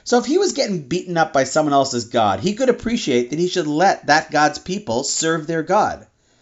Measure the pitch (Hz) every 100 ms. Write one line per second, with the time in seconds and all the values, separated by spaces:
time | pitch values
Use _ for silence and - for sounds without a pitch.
0 | - 240 233 330 403 - 233 185 127 180
1 | 180 170 160 139 131 160 151 143 131 123
2 | 104 120 107 95 147 208 262 - 226 233
3 | 156 123 123 151 180 180 151 147 190 170
4 | 139 151 165 151 156 - - 156 - 117
5 | 143 - 160 165 151 165 151 196 147 80
6 | - _ _ _